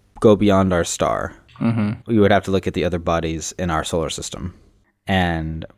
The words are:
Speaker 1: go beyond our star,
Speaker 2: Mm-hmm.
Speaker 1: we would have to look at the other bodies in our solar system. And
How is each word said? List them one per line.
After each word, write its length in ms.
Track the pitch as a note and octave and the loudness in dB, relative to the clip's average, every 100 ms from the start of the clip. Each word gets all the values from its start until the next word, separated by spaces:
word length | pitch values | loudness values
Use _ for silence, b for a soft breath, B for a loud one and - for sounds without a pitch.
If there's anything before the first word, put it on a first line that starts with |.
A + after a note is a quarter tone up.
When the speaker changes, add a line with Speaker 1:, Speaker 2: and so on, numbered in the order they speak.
| _ - | _ 2
Speaker 1:
go 140 | A2+ G2 | 4 6
beyond 360 | G2+ F#2+ F#2+ | 4 4 2
our 100 | F2 | 0
star, 500 | E2 - C#2 G#1+ - - _ - | -2 -2 -2 -2 -6 -12 _ -4
Speaker 2:
Mm-hmm. 420 | A#2 A2 G#2 G#2 - | -2 0 -2 -4 0
Speaker 1:
we 140 | A2+ | 2
would 120 | G2 | 4
have 120 | G2+ | 4
to 80 | G2 | 2
look 160 | F#2+ F#2+ | -2 -2
at 60 | |
the 100 | F2+ | -2
other 160 | E2 E2+ | -2 -2
bodies 540 | E2+ E2 E2 D#2+ - - | -2 -2 -2 -6 -8 -6
in 120 | F2+ | -4
our 160 | D#2+ - | -2 -2
solar 240 | E2+ D2 | -4 -4
system. 440 | - - - F2+ - _ _ _ _ - | -6 -10 -10 -12 -12 _ _ _ _ -2
And 580 | F#2+ F2 E2 D#2+ D#2+ - | 0 0 -2 -4 -8 -12